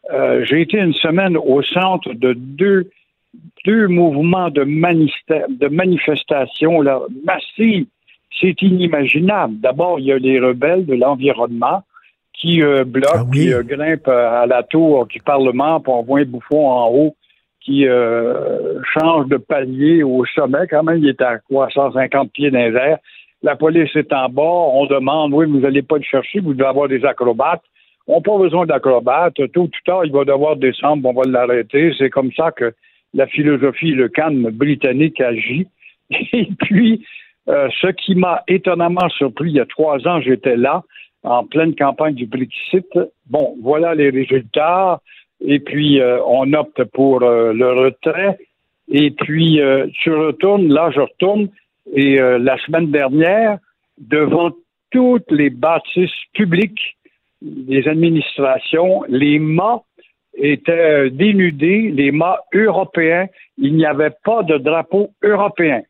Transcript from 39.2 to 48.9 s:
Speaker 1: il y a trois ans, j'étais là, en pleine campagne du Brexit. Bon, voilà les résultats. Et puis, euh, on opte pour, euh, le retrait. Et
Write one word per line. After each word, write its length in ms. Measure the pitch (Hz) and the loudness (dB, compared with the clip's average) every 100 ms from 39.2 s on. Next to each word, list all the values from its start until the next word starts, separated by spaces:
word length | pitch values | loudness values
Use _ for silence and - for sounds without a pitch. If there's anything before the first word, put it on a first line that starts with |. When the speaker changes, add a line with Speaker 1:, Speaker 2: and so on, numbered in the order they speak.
| 139 110 165 | -4 -2 -2
Speaker 1:
il 60 | 147 | 0
y 40 | |
a 60 | 117 | -2
trois 400 | - 156 139 143 | -2 0 0 -2
ans, 140 | 170 | -2
j'étais 360 | 123 127 139 120 | 0 0 0 0
là, 280 | 127 165 - - - _ | 0 -2 -6 -20 -20 _
en 200 | - 120 | -2 -2
pleine 300 | 113 151 165 | 0 -2 -2
campagne 400 | 143 139 139 156 | 0 -2 0 -4
du 120 | 131 120 | -4 -8
Brexit. 600 | 127 127 - - 190 185 175 - _ _ | -6 -8 -10 -2 -2 0 -4 -4 _ _
Bon, 280 | 139 165 131 | -2 -2 -4
voilà 340 | 117 151 170 160 | -2 0 0 2
les 140 | 143 | 0
résultats. 920 | 131 131 131 110 151 156 180 190 170 _ - _ _ | 0 0 -2 0 -2 0 0 0 -2 _ -20 _ _
Et 140 | - 143 | -2 -2
puis, 420 | 143 143 151 139 | -2 -2 2 2
euh, 180 | 123 123 - | 2 0 0
on 260 | 123 135 | 0 2
opte 320 | 151 147 - | 0 -2 -4
pour, 380 | 120 - 135 131 | -6 0 2 4
euh, 300 | 123 117 117 | 4 4 2
le 200 | 110 127 | 2 2
retrait. 640 | 127 131 127 160 160 196 190 - _ _ _ | 2 0 0 -4 -2 -2 -4 -12 _ _ _
Et 220 | - | -2